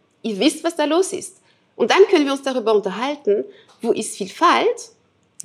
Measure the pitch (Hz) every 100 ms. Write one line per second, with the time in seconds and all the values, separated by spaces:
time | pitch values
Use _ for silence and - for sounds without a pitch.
0 | _ _ 233 196 240 254 330 330 285 320
1 | 370 - - _ _ _ _ - 220 320
2 | 392 349 277 277 277 254 208 214 196 196
3 | 269 294 - 208 - - _ _ 233 -
4 | 214 - 190 - 339 269 392 480 - _
5 | _ _ _ -